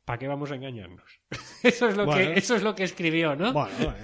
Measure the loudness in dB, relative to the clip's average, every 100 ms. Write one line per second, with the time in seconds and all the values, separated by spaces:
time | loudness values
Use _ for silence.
0 | -8 -6 -4 -4 -6 -8 -8 -10 -14 -18
1 | -20 -20 _ -14 -14 2 4 4 2 2
2 | 2 2 2 2 2 2 2 0 -4 -2
3 | 0 2 2 0 0 0 -2 -2 -2 -2